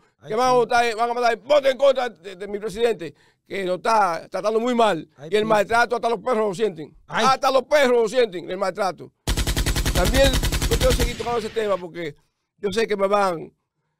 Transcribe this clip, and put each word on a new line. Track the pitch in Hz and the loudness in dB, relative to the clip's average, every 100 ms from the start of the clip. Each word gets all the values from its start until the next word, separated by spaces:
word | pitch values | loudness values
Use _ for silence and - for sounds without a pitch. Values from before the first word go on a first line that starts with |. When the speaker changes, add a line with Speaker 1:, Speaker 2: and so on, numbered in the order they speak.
| _ _ | _ _
Speaker 1:
ay, | 143 | -8
Speaker 2:
Que | 214 | -2
van | 254 | 2
a | |
Speaker 1:
sí. | 247 | 2
Speaker 2:
votar, | 226 240 240 214 | 2 2 2 0
van | 240 | -2
a | |
votar, | 240 240 226 | 0 0 0
voten | 240 294 269 | 2 2 4
en | 262 | 2
contra | 277 262 247 | 2 2 -2
de, | 160 185 185 | -8 -18 -14
de | 202 | -10
mi | 208 | -8
presidente, | 214 196 233 180 160 - _ _ - | -8 -2 -2 -2 -8 -14 _ _ -12
que | 196 185 | -6 -4
nos | 180 | -4
está | 226 226 190 165 - | 0 2 2 -2 -6
tratando | 185 208 220 | -6 -2 0
muy | 240 | 0
mal. | 233 214 165 - - | 2 2 0 -6 -18
Speaker 1:
Ay, | 156 | -4
Speaker 2:
Y | 214 | -2
el | |
Speaker 1:
sí. | 214 | 2
Speaker 2:
maltrato | 214 185 226 240 233 | 2 2 2 2 0
hasta | 226 | -2
los | 226 | -2
perros | 226 220 214 | -2 0 -2
lo | 180 | -2
sienten. | 214 160 147 - - | -4 -4 -14 -18 -8
Speaker 1:
Ay. | 175 254 | 0 2
Speaker 2:
Hasta | 269 269 | 2 2
los | 262 | 2
perros | 254 294 254 240 | 2 2 4 4
lo | 220 | 2
sienten, | 254 220 170 147 | 2 0 -2 -8
el | 185 | -4
maltrato. | 190 175 190 147 131 _ - - - - - - - | -4 -2 -4 -4 -14 _ -4 -2 -2 -2 0 0 0
También | - 214 269 277 254 - - - | 0 2 4 4 2 0 -2 0
yo | 226 | 2
quiero | 254 | 2
seguir | 233 247 240 | 2 0 -2
tocando | 226 240 | -4 -4
ese | 214 | -4
tema | 220 208 180 | -4 -2 -4
porque | 180 165 160 - _ _ _ _ | -6 -10 -12 -12 _ _ _ _
yo | 202 | -4
sé | 208 226 | -2 -2
que | 202 | 0
me | 196 | 0
van, | 202 196 160 151 _ _ _ _ _ | 2 0 -2 -10 _ _ _ _ _